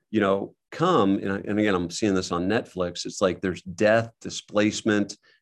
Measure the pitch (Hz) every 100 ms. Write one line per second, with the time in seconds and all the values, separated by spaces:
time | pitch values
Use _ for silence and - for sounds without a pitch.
0 | _ 107 98 98 107 - _ - 175 151
1 | 98 101 101 98 - 104 107 92 87 -
2 | 107 92 92 87 92 113 - 92 87 87
3 | - - 95 85 95 82 92 87 107 117
4 | 113 - - - - 104 104 - 117 104
5 | 101 - _ _